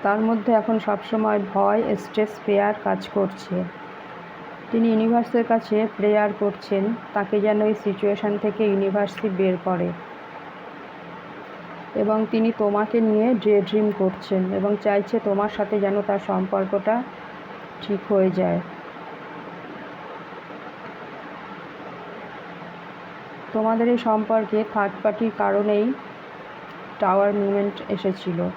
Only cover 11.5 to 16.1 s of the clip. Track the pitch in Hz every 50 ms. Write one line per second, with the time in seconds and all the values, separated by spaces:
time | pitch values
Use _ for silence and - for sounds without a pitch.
11.5 | - - - - - - - - - 220 208 208 214 220 220 214 - 226 220 226
12.5 | 226 - 214 202 202 208 214 208 240 233 226 220 214 214 220 247 254 202 - 208
13.5 | 208 202 185 196 208 214 214 208 202 - 190 185 190 190 - - 196 190 185 185
14.5 | 196 196 190 202 208 202 - 214 202 202 196 - - 226 - 208 196 196 208 214
15.5 | - - 202 196 214 208 196 196 196 202 196 208